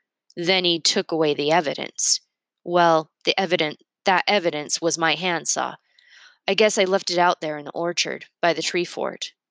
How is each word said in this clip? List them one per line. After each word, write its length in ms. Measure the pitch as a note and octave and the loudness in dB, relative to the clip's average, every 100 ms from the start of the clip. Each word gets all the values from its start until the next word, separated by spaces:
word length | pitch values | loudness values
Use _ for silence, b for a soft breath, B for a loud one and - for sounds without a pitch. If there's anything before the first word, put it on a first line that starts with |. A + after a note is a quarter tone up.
| b _ _ - | b _ _ -8
Then 300 | E3+ F#3+ F3+ | 0 2 2
he 160 | E3 | 0
took 300 | - G3 F3+ | 0 -2 -2
away 220 | D#3+ D#3 | 0 0
the 180 | C#3+ D3 | 0 2
evidence. 680 | E3 C#3+ - - - - - _ _ _ _ | 2 0 -6 -10 -2 0 0 _ _ _ _
Well, 480 | - F3 E3+ D#3+ D#3 _ | -2 2 4 4 0 _
the 160 | - - | -2 -2
evident-, 420 | F#3 E3+ D#3 - _ _ | 0 0 -2 -6 _ _
that 220 | - F3+ - | 0 2 2
evidence 540 | G#3 E3+ D3+ D3 - | 0 0 -4 -2 0
was 160 | E3 E3 | 0 0
my 180 | D#3+ D3+ | 0 0
handsaw. 600 | F#3 E3 - - B2+ - b b b b b b - | -2 -2 -2 -2 -4 -8 b b b b b b -4
I 60 | G3 | 2
guess 220 | G#3+ G#3+ | 2 4
I 60 | |
left 260 | F#3 F#3+ - | 2 0 -2
it 80 | F3 | 0
out 240 | F3 - | 2 0
there 160 | D#3 D3+ | -4 -8
in 80 | D3 | -10
the 60 | |
orchard 540 | - E3+ E3 D3+ C3 - - | -6 -6 -4 -4 -6 -12 -4
by 120 | F3 | -2
the 80 | D#3+ | 0
tree 240 | - F3 F3 | -2 -4 -4
fort. 460 | - C3+ - - _ _ | -4 -6 -6 -12 _ _